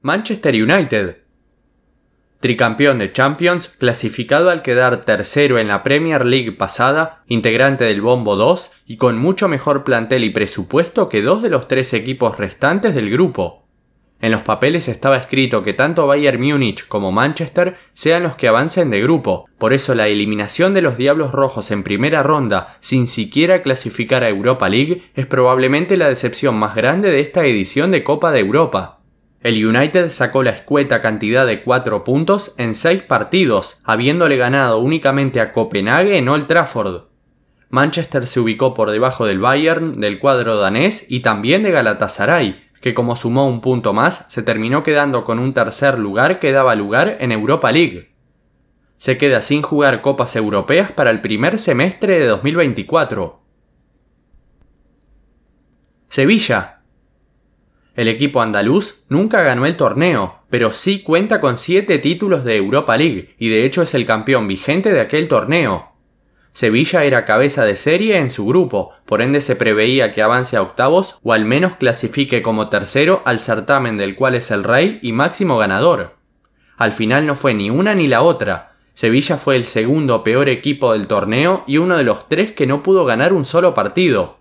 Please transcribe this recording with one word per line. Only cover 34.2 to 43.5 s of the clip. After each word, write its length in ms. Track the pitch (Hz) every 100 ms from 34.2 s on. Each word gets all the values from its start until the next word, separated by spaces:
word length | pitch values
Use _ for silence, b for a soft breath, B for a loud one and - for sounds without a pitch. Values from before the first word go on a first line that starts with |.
| 165 135
ganado 440 | 123 139 127 110
únicamente 600 | 127 160 139 139 135 127
a 120 | 107
Copenhague 640 | - - 104 101 143 196 190
en 100 | 127
Old 200 | 151 139
Trafford. 540 | 165 151 120 101 87 _ _ _ _ _ _ _
Manchester 560 | 127 147 170 160 143 123
se 140 | -
ubicó 340 | 113 107 135
por 160 | 123 107
debajo 360 | 107 127 127 113
del 120 | 95
Bayern, 600 | 113 139 156 165 160 131
del 180 | 104 101
cuadro 400 | 139 131 117 107
danés 480 | 98 107 180 220 -
y 120 | 127
también 420 | 120 104 110 185
de 80 | 214
Galatasaray, 920 | 160 113 104 107 - 104 170 113 - _ _
que 140 | 131
como 200 | 120 120
sumó 320 | 120 120 123
un 140 | 139